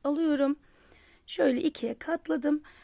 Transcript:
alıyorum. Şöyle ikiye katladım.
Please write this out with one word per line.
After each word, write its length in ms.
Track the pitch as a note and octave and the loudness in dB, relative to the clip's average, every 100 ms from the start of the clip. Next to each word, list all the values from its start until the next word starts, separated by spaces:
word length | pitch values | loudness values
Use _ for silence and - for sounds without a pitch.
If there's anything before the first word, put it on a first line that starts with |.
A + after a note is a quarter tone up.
alıyorum. 540 | C#4 D4 D#4+ D4 C#4 C#4+ _ _ _ - _ _ - | -4 0 0 2 2 0 _ _ _ -20 _ _ -14
Şöyle 360 | - C#4+ B3 | 0 2 2
ikiye 360 | E4+ - A#3 A#3 | -2 -4 -8 -8
katladım. 640 | - E4+ E4 D#4 C#4+ D4+ D4+ - | -6 -6 -2 -2 0 -2 -4 -20